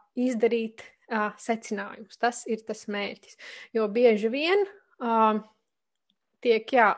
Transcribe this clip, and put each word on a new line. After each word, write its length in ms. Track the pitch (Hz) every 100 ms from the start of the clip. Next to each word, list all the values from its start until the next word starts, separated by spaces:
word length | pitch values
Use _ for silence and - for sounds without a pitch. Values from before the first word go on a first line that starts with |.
| _
izdarīt, 720 | 247 254 226 233 233 220 220 - _
ā, 280 | - 226 214
secinājumus. 880 | 202 - 226 - 202 208 208 214 -
Tas 240 | 240 -
ir 180 | - 220
tas 220 | - 214 -
mērķis. 480 | 202 202 - - - - - -
Jo 180 | 220 208
bieži 420 | 220 240 208 220
vien, 320 | 269 320 403 381 - _ -
ā, 440 | 233 226 220 214 208 _ _ _ _ _ _ _ _ _
tiek, 280 | - 220 220
jā, 220 | 254 208